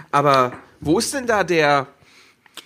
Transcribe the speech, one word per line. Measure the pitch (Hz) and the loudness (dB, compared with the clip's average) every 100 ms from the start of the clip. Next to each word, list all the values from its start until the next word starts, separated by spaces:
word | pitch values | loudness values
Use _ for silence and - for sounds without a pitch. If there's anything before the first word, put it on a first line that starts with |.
| - | -4
Aber | 143 143 135 123 - - _ | 0 4 4 2 -4 -20 _
wo | 143 190 | -2 -2
ist | - | -2
denn | 277 240 | -6 -2
da | 208 175 | -2 0
der, | 165 147 143 131 _ _ _ _ _ _ - | 0 2 0 -2 _ _ _ _ _ _ -20